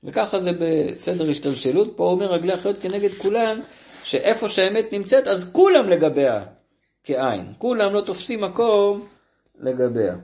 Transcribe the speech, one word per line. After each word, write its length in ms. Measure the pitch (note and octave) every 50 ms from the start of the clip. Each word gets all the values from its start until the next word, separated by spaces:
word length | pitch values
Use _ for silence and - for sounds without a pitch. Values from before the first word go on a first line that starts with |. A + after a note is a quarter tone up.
| -
וככה 360 | - - - A3 G3+ - G3
זה 100 | F#3 F3+ F3+ F3
בסדר 720 | E3 E3 D#3+ D#3 D#3 - - - - - F3 F3 D#3+ D#3
השתלשלות. 640 | D3 C#3 - C#3+ C3+ B2+ - C3 C3 F3 G#3+ - -
פה 80 | - F3
אומר, 280 | F3+ F3+ F#3 G3+ F#3+ F3+
"רגלי 200 | E3+ E3 F3+ F#3+
החיות 240 | F3+ F3+ G3+ G3+ -
כנגד 300 | - F#3 F#3+ G3+ G3+ G3 F#3
כולן", 480 | - - G3 G#3 A#3 A#3 A3 A3 A3 C#4 - - - - - - - -
שאיפה 440 | - - C3+ - - A3 A3 A#3 G#3
שהאמת 440 | - - F#3+ F#3+ G#3 A3+ A3 A3 -
נמצאת, 360 | G3+ G3 F#3+ C4 C4+ C4 G3
אז 220 | G3+ F#3+ F3+ - -
כולם 360 | D#4+ F#4 G4 F#4 D4 A#3+ G3
לגביה 560 | F3 D#3 D#3 D#3 C3+ C#3+ C#3 C3 A2+ G#2 G2 - - _ _ _ _ _ _ _ _ _ _
כאין. 480 | - C#3+ B2+ C3 C3 A2 F#2+ F#2 F#2 G#2+ -
כולם 360 | - B3 B3 A3+ G#3 G3 G3+
לא 60 | G#3
תופסים 400 | G3+ - F#3 F3+ - - A#3+ A3
מקום 680 | G#3 F#3+ F#3 - A#3 A#3 G#3+ G#3 G3+ G3+ G3+ G3+ A#3 - _ _ _ _ _ _ _ _ _ _
לגביה. 560 | - C3 B2+ B2+ B2+ B2 A#2 A#2 G#2+ F#2 F2+ F2